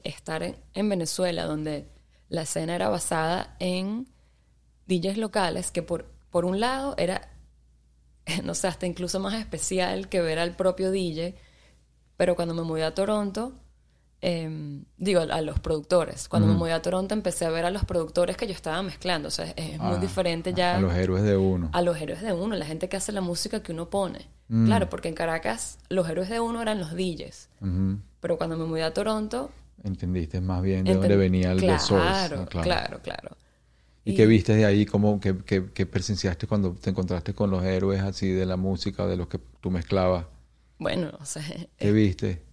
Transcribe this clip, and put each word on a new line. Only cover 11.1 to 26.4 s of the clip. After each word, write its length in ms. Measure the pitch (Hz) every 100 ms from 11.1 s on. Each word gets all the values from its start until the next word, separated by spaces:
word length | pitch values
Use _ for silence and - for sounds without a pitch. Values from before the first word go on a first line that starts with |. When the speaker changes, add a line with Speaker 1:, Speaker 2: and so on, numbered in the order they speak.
| 156 170
Speaker 1:
J, 80 | - - _ _ _ _ _ _ -
pero 180 | 180 175
cuando 180 | 170 170
me 60 |
mudé 200 | 165 160
a 100 | 160 160
Toronto, 580 | 196 214 202 196 240 262 - _ _ _ _ _
em, 640 | 180 170 160 156 147 143 - _
digo, 220 | 185 180
a, 20 |
a 180 | 160 -
los 180 | 151 147
productores, 680 | - 156 - 180 156 - -
cuando 200 | 113 104
me 60 |
Speaker 2:
Ujú. 80 | 170
Speaker 1:
mudé 100 | 165
a 80 | 165
Toronto 320 | 170 185 190
empecé 320 | 214 185 170 170
a 40 |
ver 140 | 160 170
a 40 |
los 140 | 202 -
productores 520 | 180 160 - 175 190
que 100 | 226
yo 60 |
estaba 280 | 175 - 160
mezclando, 460 | 190 - 185 170 147
o 40 |
sea, 140 | - 165
es, 80 | -
es 220 | 160 156
muy 160 | 175 180
Speaker 2:
Ah, 40 |
Speaker 1:
diferente 500 | 185 190 175 170 170
Speaker 2:
a, 20 |
Speaker 1:
ya 240 | 180 180 175
Speaker 2:
a 40 |
los 120 | 95 87
héroes 280 | 92 92
de 140 | 104 98
uno. 320 | 95 90 85
Speaker 1:
a 80 | 85
los 160 | 175 160
héroes 200 | 151 165
de 100 | 214
uno, 220 | 175 202 214
la 100 | 151
gente 240 | 156 185
que 80 | 190
hace 140 | -
la 100 | 208
música 400 | 180 170 - 214
que 100 | -
uno 180 | 160 165
pone. 360 | 196 185 - - _ -
Speaker 2:
Mm. 180 | 113 113
Speaker 1:
Claro, 220 | 107 90
porque 200 | - 165
en 60 | 160
Caracas 640 | 165 160 - 226 - - -
los 180 | 185 165
héroes 200 | 160 190
de 100 |
uno 220 | 233